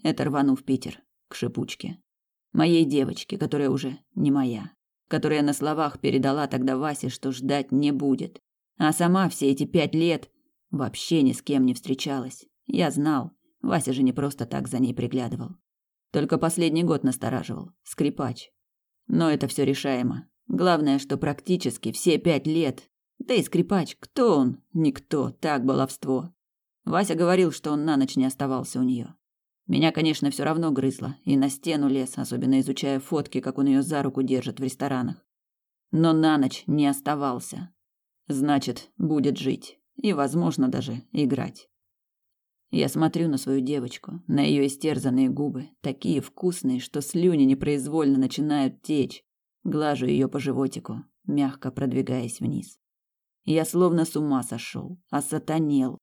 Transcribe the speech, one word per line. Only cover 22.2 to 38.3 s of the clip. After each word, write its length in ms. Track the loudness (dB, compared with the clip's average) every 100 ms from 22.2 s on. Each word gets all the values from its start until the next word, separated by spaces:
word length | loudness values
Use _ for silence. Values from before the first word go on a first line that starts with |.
| 4 0 0
лет... 420 | 0 0 -4 -12 _ _ -12
Да 160 | -2
и 80 | 0
скрипач, 540 | 2 0 2 0 -2 -8
кто 380 | -8 2 4 4
он? 260 | 2 0 _
Никто, 580 | 0 0 0 -4 -2 -2
так, 340 | -4 -2 0
баловство. 680 | 2 0 0 -4 -4 -4 -4 _ _ _ _ _
Вася 320 | -2 0 0 0
говорил, 340 | 2 4 2
что 220 | 0 -4
он 120 | -2
на 120 | 0 2
ночь 180 | 2
не 120 | 2 0
оставался 520 | 0 -4 -4 -4 -2
у 60 |
нее. 240 | -2 -2 -6 -16 _ _ _ _ -2
Меня, 240 | 2 2
конечно, 400 | 2 0 0 -2
все 140 | -2
равно 260 | -2 0 0
грызло, 460 | 0 0 -2 -8 -6
и 120 | 0 2
на 140 | 2
стену 380 | -2 -4 0 2
лез, 280 | 0 -2 -6
особенно 440 | -6 -2 2 2
изучая 400 | 2 -2 -2 -2
фотки, 400 | -2 -4 -2 -4
как 180 | -4 0
он 80 | 2
ее 160 | 4
за 200 | 2 -2
руку 200 | -2 0
держит 380 | 0 0 -2 -6
в 20 |
ресторанах. 640 | -6 -4 -4 -2 -4 -6 _ _ _ _ _ _ -2
Но 220 | 2 4
на 260 | 6 4 4
ночь 240 | 2 -2 -2
не 200 | 2 4
оставался. 840 | 2 -2 -2 -2 -4 -8 -12 -14 _ _ _ _ _
Значит, 640 | -6